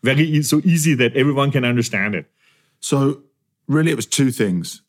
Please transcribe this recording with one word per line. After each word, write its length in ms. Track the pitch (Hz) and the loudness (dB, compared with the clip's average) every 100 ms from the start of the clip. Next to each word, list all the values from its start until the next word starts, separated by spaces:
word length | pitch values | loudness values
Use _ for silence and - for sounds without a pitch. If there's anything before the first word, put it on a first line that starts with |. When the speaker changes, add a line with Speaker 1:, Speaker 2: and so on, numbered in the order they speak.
Speaker 1:
Very 200 | 123 135 | 0 2
e-, 200 | 160 151 | 2 0
so 180 | 147 151 | 0 0
easy 300 | 180 170 151 135 | 2 2 2 2
that 200 | 120 127 | 2 2
everyone 360 | 139 139 139 | 0 2 0
can 140 | 139 123 | 0 0
understand 480 | 123 110 98 101 | 0 -2 -4 -4
it. 120 | 95 73 _ _ _ _ _ | -6 -10 _ _ _ _ _
Speaker 2:
So 440 | - 139 135 - _ _ _ _ _ | -4 0 0 -2 _ _ _ _ _
really, 220 | 147 160 | 0 0
it 40 | 139 | -2
was 100 | 104 | -4
two 240 | - 135 | -2 -2
things. 540 | 120 104 90 82 - | 0 -2 -2 -6 -14